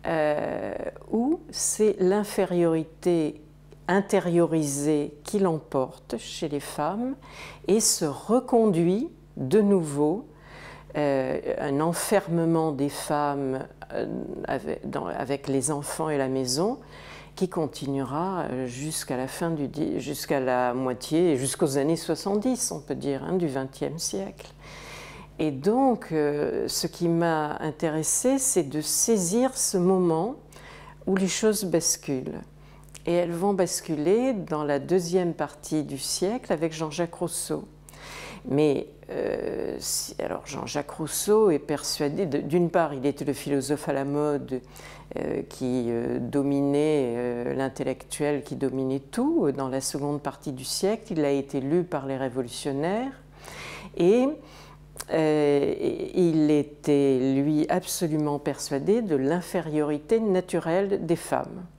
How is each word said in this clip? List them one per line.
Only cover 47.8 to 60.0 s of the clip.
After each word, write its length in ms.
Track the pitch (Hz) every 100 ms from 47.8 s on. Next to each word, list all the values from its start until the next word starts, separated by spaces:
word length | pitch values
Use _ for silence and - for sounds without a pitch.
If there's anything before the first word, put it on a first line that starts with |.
| 135 127 - - 147 147
qui 140 | - 131
dominait 440 | 135 131 131 135
tout, 460 | 135 - 269 330 165
euh, 60 |
dans 160 | 135 135
la 120 | 135
seconde 420 | - 147 147 147
partie 300 | 143 - -
du 120 | 131
siècle. 480 | 131 - 190 220 -
Il 120 | 160
a 60 | 143
été 300 | 139 139 143
lu 240 | 131 170
par 220 | 170 151 135
les 100 | 135
révolutionnaires 960 | 131 123 120 - 151 139 160 208 269 262 - - - - - - - -
et, 320 | 175 233 262 311 - - - - - - -
euh, 600 | 165 156 151 147 143 143 - 139 - -
il 360 | - 175 160 151
était, 680 | 151 143 - - 143 139 131 135 135
lui, 240 | 143 151 -
absolument 680 | 180 175 - 170 151 151 147
persuadé 640 | 147 135 - 139 147 226
de 140 | 214 143
l'infériorité 1040 | 135 170 175 185 156 151 147 147